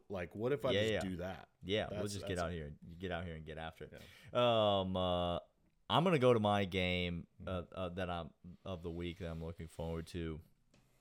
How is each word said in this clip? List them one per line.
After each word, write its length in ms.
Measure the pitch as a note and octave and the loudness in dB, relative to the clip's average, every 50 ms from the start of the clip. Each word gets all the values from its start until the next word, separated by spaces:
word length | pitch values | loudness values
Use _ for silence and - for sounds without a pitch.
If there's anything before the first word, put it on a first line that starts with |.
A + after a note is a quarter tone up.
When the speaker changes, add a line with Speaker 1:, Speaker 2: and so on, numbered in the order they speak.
| - - | -12 -8
Speaker 1:
Like, 260 | G2 F#2 F2+ E2 - | -6 -6 -6 -6 -4
what 160 | G2+ A2 B2 | -2 0 0
if 140 | C#3+ C#3+ - | 0 2 2
I 60 | C3 | 2
Speaker 2:
Yeah, 100 | F#2+ G2+ | 2 4
Speaker 1:
just 100 | G#2+ A2 G#2 | 4 4 2
Speaker 2:
yeah. 60 | F#2 F#2+ F#2+ | 2 0 0
Speaker 1:
do 60 | F#2 E2+ | -2 -2
that? 300 | F2 F#2 F2+ - - - _ _ - | -4 -4 -6 -8 -12 -18 _ _ -4
Speaker 2:
Yeah, 240 | F2 G2 G#2+ F#2 - | 0 0 0 0 0
we'll 120 | G2+ G#2+ | -2 -4
Speaker 1:
That's, 120 | G#2 G#2 G2+ | -4 -4 -4
Speaker 2:
just 140 | G2 F#2+ - | -6 -6 -4
get 80 | F#2 | -2
Speaker 1:
that's 100 | F2 E2+ E2 | -2 -2 -2
Speaker 2:
out 40 | |
here. 200 | F2 E2 D2+ D2 D2+ - - F2+ | -4 -6 -8 -8 -10 -14 -16 -16
You 80 | E2 E2+ | -12 -8
get 140 | F#2 F2+ | -6 -4
out 120 | F2 E2 F2+ | -4 -4 -4
here 100 | F2 D#2+ | -6 -8
and 100 | D#2+ D#2 | -10 -10
get 120 | D2+ D2+ D#2 | -10 -10 -8
after 280 | D#2+ D#2+ - - D2+ | -8 -8 -10 -10 -14
it. 80 | C#2+ - - - - - - - - - | -14 -14 -16 -18 -18 -20 -20 -12 -4 0
Speaker 1:
Yeah. 460 | B2 B2 A#2+ A#2 A2 G#2+ G#2 G2+ G2 | 2 4 4 6 6 6 6 6 4
Speaker 2:
Um, 140 | F#2+ F#2 F#2 F#2 | 2 2 2 2
uh, 420 | F#2 F2+ F2+ F2 F2 F2 F2 - - - _ _ _ _ _ _ _ - | 2 2 2 2 2 0 0 -2 -4 -8 _ _ _ _ _ _ _ 2
I'm 140 | G#2+ C3+ E3 | 2 4 4
gonna 160 | F#3+ E3+ C#3 | 4 4 6
go 140 | B2 B2+ A#2+ | 6 6 6
to 60 | A2+ | 6
my 260 | G#2 G#2 G#2 G2+ G2+ | 6 4 4 4 4
game, 600 | F2+ F2+ F#2 F2+ F2+ F2+ F2+ F2 F2 F2 E2+ - - _ - F2 | 2 2 2 2 2 2 2 2 0 0 -2 -6 -8 _ -12 -6
Speaker 1:
Mm-hmm. 40 | F#2 F#2 F2+ E2+ - - | -4 -4 -4 -4 -6 -6
Speaker 2:
uh, 40 | F#2 | -6
uh, 100 | F#2 F2 | -6 -4
that 200 | F2 F#2 F#2 F2+ | -4 -4 -4 -2
I'm, 200 | F2 E2+ D#2+ C#2 - _ - F2+ D#2+ - - | -2 -4 -6 -8 -12 _ -18 -18 -18 -12 -10
of 180 | G2 F#2+ E2+ E2 | -8 -8 -6 -6
the 80 | E2+ | -6
week 280 | E2 E2+ F2 F2 E2 - | -4 -4 -4 -4 -4 -6
that 80 | F#2 E2 | -6 -6
I'm 120 | E2 D#2+ E2 | -6 -6 -6
looking 240 | E2 E2 - E2+ D#2+ | -8 -8 -8 -10 -12
forward 360 | - - E2 E2 E2 E2 E2 - | -8 -6 -4 -4 -4 -4 -6 -6
to. 320 | - F2 E2 E2 D#2+ D2+ - - _ _ _ _ _ - _ _ _ _ | -6 -4 -4 -4 -4 -6 -10 -14 _ _ _ _ _ -20 _ _ _ _